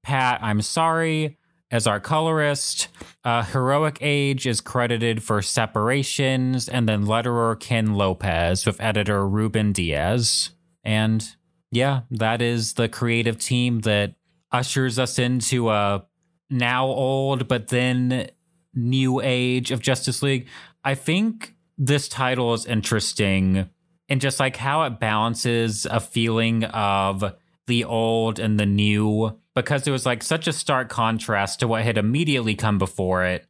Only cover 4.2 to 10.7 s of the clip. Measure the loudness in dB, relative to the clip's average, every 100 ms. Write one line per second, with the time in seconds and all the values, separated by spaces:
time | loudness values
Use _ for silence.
4.2 | 0 0 -2 -2 -2 0 0 2 0 -2
5.2 | 0 -2 0 0 0 0 0 0 -2 0
6.2 | 0 0 0 -2 -2 0 2 2 2 2
7.2 | 2 0 0 -2 0 0 2 2 2 0
8.2 | 0 0 2 2 0 0 -2 0 0 0
9.2 | 0 0 0 0 0 0 0 0 0 0
10.2 | 0 -2 -4 _ _